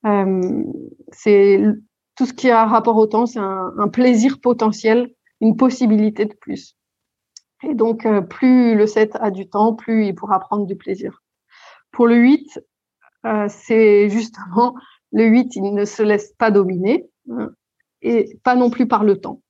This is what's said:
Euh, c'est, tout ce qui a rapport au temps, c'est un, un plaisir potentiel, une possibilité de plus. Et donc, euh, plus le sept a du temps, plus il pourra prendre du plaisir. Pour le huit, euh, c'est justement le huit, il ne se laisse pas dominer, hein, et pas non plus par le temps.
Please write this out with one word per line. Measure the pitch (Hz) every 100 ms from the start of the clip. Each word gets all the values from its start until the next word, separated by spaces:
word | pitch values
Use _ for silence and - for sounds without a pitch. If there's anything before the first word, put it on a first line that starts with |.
| 220
Euh, | 202 190 190 185 - - - - - -
c'est, | - - 202 196 196 208 214 - _ _ -
tout | 262
ce |
qui | 247 254
a | 226 226
rapport | 226 226 220
au | 220
temps, | 214 240
c'est | 247
un, | 196 190 185 -
un | 208
plaisir | - 254 233 247 269
potentiel, | 247 233 220 214 220 226 247 _ _ _
une | 220 220
possibilité | 262 254 247 214 214 208
de | 214
plus. | - - - - _ _ _ _ _ _ _ _ _
Et | 277
donc, | 262 226 226 226
euh, | 208
plus | 175 - 254 254 240
le | 220 214
sept | 214 214 -
a | 214
du | 190 196
temps, | 208 214
plus | 220 - 220 208
il | 180
pourra | 202 190
prendre | - 208 196
du |
plaisir. | 196 - 190 - - _ _ _ _ - _ _
Pour | - 233
le | 233
huit, | 240 294 - - _ _ _ _ _ _
euh, | 233 214 208
c'est | 208 - 226 220 208 208
justement | 214 226 - 190 180 240 247 - _ _
le | 214 226
huit, | 233 254
il | - 196
ne | 202
se | 208 -
laisse | 214 208 208
pas | _ 226
dominer, | 202 185 180 185 311 - _ -
hein, | 240 214 _ _ _ _ _
et | 226 233 - -
pas | - 247
non | 247
plus | 240 247
par | 220
le | 214 190
temps. | - - _